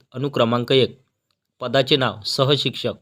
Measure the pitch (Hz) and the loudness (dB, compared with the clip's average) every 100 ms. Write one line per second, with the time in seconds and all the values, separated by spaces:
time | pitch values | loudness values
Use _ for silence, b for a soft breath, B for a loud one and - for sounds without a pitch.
0 | _ 127 139 135 117 120 120 135 113 - | _ -8 -4 0 0 0 2 2 2 -2
1 | _ _ _ _ _ - 123 135 131 147 | _ _ _ _ _ -12 -2 0 2 2
2 | 123 104 - - 135 143 135 - 117 - | 0 -4 -8 -2 2 2 0 -4 -8 -8